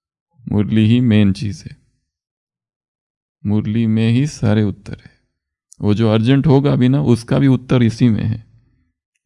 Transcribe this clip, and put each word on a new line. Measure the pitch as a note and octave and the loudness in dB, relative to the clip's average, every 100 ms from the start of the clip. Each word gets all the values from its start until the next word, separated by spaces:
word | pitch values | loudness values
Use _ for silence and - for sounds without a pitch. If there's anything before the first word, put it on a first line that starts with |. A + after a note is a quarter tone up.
| _ _ _ _ - | _ _ _ _ -6
मुरली | G#2 G2 A2 G#2+ | -4 -2 0 2
ही | A#2+ | 2
main | B2+ G#2+ G2+ | 2 2 2
चीज | F#2+ G2+ - - | -2 -6 -10 -16
है, | - _ _ _ _ _ _ _ _ _ _ _ _ _ _ _ _ G2+ | -20 _ _ _ _ _ _ _ _ _ _ _ _ _ _ _ _ -4
मुरली | G#2+ G#2 A2+ A2+ | -2 -2 -2 -2
में | A2 A2+ | 0 0
ही | A#2 D3 | 0 -2
सारे | - A2 G#2+ | -2 0 0
उत्तर | G#2 - - - - | 0 -4 -14 -20 -20
है। | _ _ _ _ _ _ _ | _ _ _ _ _ _ _
वो | G2+ | -2
जो | G2 A2+ | 0 0
अर्जेंट | A2 A2+ C#3 D3+ | 0 2 2 4
होगा | C3+ C#3+ C3+ | 2 2 0
भी | B2 | 0
ना, | C#3 | 0
उसका | C#3+ A2+ - C#3 | 0 -2 0 0
भी | C#3 | 2
उत्तर | B2+ - C3 | 0 0 0
इसी | A#2 A2+ B2+ | 0 2 0
में | G#2 | 0
है। | G#2+ A2 - _ _ _ _ _ _ _ | -4 -6 -10 _ _ _ _ _ _ _